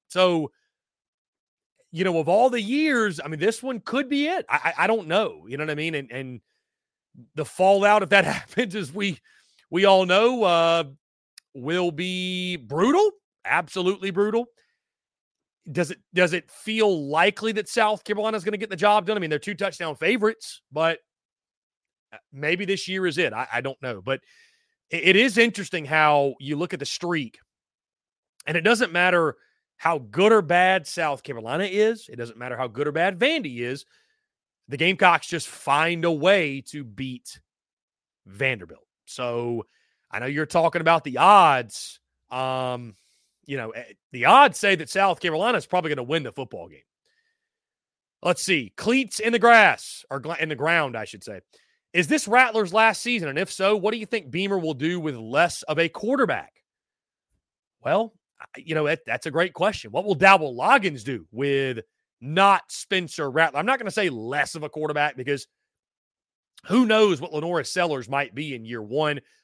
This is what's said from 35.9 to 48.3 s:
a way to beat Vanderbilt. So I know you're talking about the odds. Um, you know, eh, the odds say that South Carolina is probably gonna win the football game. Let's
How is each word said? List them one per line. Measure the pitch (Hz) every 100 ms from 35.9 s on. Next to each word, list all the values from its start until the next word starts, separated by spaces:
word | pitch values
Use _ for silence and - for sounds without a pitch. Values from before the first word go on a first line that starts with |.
| 170 170
a |
way | 156 165 196 156 135 -
to | 151
beat | 123 104 131 127 - - _ _ _ _ _ _ _ _ 95
Vanderbilt. | 101 135 117 85 80 _ _ -
So | - 123 120 120 117 - _ _ _ _
I | 104
know | 127
you're | 143 151
talking | 175 165 170
about | 160 165
the | 147 123
odds. | 170 208 165 135 117 - - - _ _ -
Um, | 127 131 131 127 123 117 101 _ _ _ _ -
you | 139
know, | 113
eh, | 110 123 - _
the | 127 123
odds | 247 277 156
say | 202 185
that | 156
South | 190 196 170
Carolina | 180 156 220 220
is | -
probably | 180 160
gonna | 143
win | 123 160
the | 127
football | 120 127 95 82
game. | 71 _ _ _ _ _ _ _ _ _ _ _ _ _ _
Let's | 175